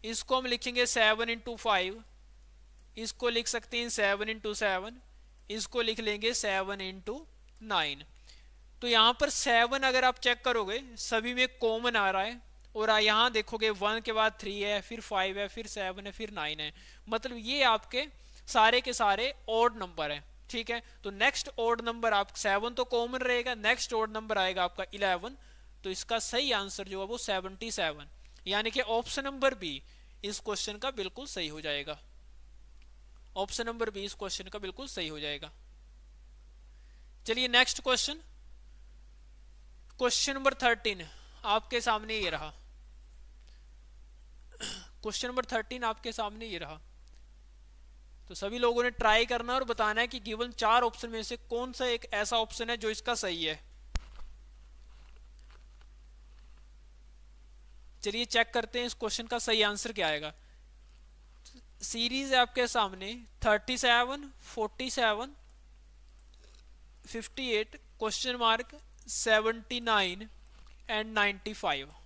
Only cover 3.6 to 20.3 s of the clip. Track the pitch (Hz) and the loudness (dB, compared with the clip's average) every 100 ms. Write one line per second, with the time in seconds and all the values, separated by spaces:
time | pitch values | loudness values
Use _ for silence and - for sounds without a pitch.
3.6 | - 240 240 220 202 202 214 220 214 208 | -4 -6 -4 0 2 2 -2 -4 -6 -2
4.6 | 208 185 208 240 - - - - - 214 | 0 0 -4 -14 -20 -20 -20 -20 -10 -8
5.6 | - 247 226 220 220 208 226 240 214 190 | -4 -2 0 0 -4 -2 -2 0 0 0
6.6 | 190 196 190 190 208 262 330 - - - | -2 -6 -8 -8 -10 -10 -12 -20 -20 -20
7.6 | 220 185 151 139 151 - - - - - | -2 0 0 -4 -14 -20 -20 -20 -20 -20
8.6 | - - 240 233 220 247 294 - 269 233 | -20 -6 4 8 8 6 0 2 6 6
9.6 | 240 269 269 254 254 247 247 240 254 233 | 6 4 4 6 4 4 0 2 2 0
10.6 | 196 226 262 226 - 226 233 247 254 - | 0 -4 -8 -10 -2 0 0 0 0 2
11.6 | 233 220 240 233 196 190 202 240 - - | 0 2 2 2 2 2 0 -4 -16 -20
12.6 | - 214 220 214 214 214 247 220 208 220 | -12 -2 4 6 6 6 6 4 -2 0
13.6 | 220 202 208 220 220 220 220 214 202 202 | 0 2 0 0 -2 2 2 0 -8 -4
14.6 | 202 208 - 226 - 202 190 196 202 220 | -2 -2 -4 -12 -2 0 0 -2 -6 -6
15.6 | 214 214 190 185 202 196 220 208 151 151 | -10 -6 -6 -6 -12 -10 -10 -6 -6 -4
16.6 | 151 - - - - 226 254 240 220 285 | -8 -10 -20 -20 -4 -4 -4 -8 -4 4
17.6 | 262 220 - 247 294 - - - - 240 | 4 4 0 -4 -4 -10 -20 -20 0 6
18.6 | 220 247 254 240 214 196 254 - - 220 | 8 6 0 2 2 4 0 -4 -2 4
19.6 | 240 220 180 165 151 147 - | 4 2 -8 -4 -4 -4 -10